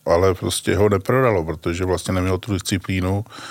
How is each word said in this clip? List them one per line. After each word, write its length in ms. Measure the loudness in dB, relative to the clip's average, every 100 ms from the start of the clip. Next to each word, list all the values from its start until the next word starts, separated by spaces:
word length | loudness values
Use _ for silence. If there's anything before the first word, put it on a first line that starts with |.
| 0
ale 280 | 4 4
prostě 420 | 2 -2 -4 -2 2
ho 140 | 4
neprodalo, 560 | 2 2 2 2 2 -2
protože 400 | -4 -4 -2 -2
vlastně 280 | -2 -2
nemělo 240 | -2 0 -2
tu 160 | -2
disciplínu, 720 | -4 -2 -4 -2 -2 0 -2 -4 -14 -16